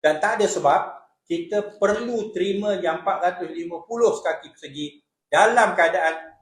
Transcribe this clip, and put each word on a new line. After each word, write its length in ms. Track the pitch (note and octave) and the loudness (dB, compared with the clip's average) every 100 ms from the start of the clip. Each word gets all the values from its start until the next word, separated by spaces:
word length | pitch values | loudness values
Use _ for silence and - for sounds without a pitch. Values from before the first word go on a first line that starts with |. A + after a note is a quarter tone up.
Dan 160 | D3+ D3+ | 2 2
tak 160 | G3+ A3 | 0 0
ada 40 | G3+ | 0
sebab 300 | - C#3 E3+ - - _ _ | 2 2 2 0 -12 _ _
kita 560 | _ E3+ E3+ G#3 G3+ - | _ -6 -2 -4 -4 -2
perlu 560 | G3 G#3+ A#3+ A#3 G#3 F3 | 0 0 -2 -4 -4 -4
terima 400 | G3 G3 G#3 G3 | -2 -2 -2 -2
yang 240 | E3+ F3 | -2 -2
empat 160 | G3+ F#3 | -4 0
ratus 240 | F3+ F3+ D#3+ | -2 -4 -10
lima 320 | E3 E3+ E3 - | -8 -10 -12 -10
puluh 240 | A#3 A3+ - | 0 2 2
kaki 320 | F3 D#3+ - | -4 -6 -10
persegi 480 | _ D3 C#3 D3 - _ _ | _ -16 -10 -12 -12 _ _
dalam 480 | _ D3+ A3 A#3 G#3 | _ 4 6 6 4
keadaan 480 | - E3 F3 D#3+ D#3+ - _ | 4 2 4 0 -2 -12 _